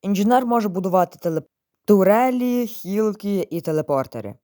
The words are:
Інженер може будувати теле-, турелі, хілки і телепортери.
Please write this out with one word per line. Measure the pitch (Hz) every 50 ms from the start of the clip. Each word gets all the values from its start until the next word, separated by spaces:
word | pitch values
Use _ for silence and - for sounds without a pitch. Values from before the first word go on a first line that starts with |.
| -
Інженер | 190 202 185 202 214 247 254 262
може | 240 240 233 214 208
будувати | 175 185 180 185 175 185 180 170 - -
теле-, | - 175 165 156 - _ _ _ _ _ _ _ _
турелі, | - 208 196 190 190 202 226 247 262 254 254 247 247 247 247 240
хілки | 220 - - - 170 196 208 220 214 202 208 - 202 202 190 175 -
і | - 170
телепортери. | 156 - 160 156 151 - 147 135 131 - - 120 107 101 110 _